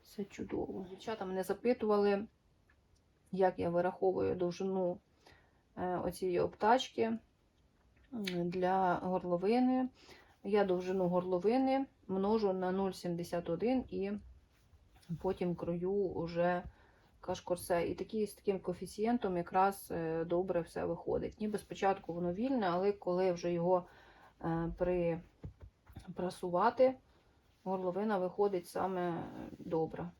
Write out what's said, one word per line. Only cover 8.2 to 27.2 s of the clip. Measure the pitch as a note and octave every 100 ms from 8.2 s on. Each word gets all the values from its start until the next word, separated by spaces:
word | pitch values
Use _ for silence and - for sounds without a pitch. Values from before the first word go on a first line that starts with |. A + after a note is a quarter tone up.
| F#3+ F3 F3
для | F3+ F3+ F#3+ F#3
горловини. | F3 F3+ F#3 F3+ F3 F#3+ A#3+ B3+ B3+ B3+ - - - - _
Я | G3+ G#3
довжину | G3 F3+ F3+ F#3+ F3+
горловини | F3+ F3+ F3+ G3 B3+ C4 C4+ C#4 _ -
множу | F#3+ G3 A3+ G#3
на | F#3 F#3
нуль | F#3 G3
сімдесят | F#3 F3+ E3+ E3+ F3 F3
один | E3+ G#3 C4 B3+
і | F#3 G3 G#3 - - _ _ _ - _ - - D#3+
потім | F#3 G3 F3+
крою | E3+ E3 F3 F3+
уже | G3+ F#3 - E3 E3+ F3 F3+ - - - _ _ _
кашкорсе. | - F#3 - - - E3+ G#3
І |
такі, | F3 F#3+ A3 G#3
з |
таким | - - F#3+
коефіцієнтом | F3+ F3+ F3+ - A3 A#3+ G3 F3
якраз, | E3+ F#3+ G3 G3 -
е, | F3 E3 E3
добре | E3 F3 F#3+ F3
все | E3 E3+
виходить. | F3 E3+ - - - -
Ніби | G#3+ G#3
спочатку | - F3 G3 G3 -
воно | E3+ F3
вільне, | F3+ B3+ C4 F#3+
але | F3 G3
коли | G3+ - F3+ F#3
вже | F3 F3
його, | F3 F3 F3+ F3 - - - - _
е, | E3 E3 E3 - F3+ F3+ E3+ E3+ - _ - - - _ - -
припрасувати, | - F3 F3+ - F3+ F3 G#3+ A#3+ C4 C4 _ _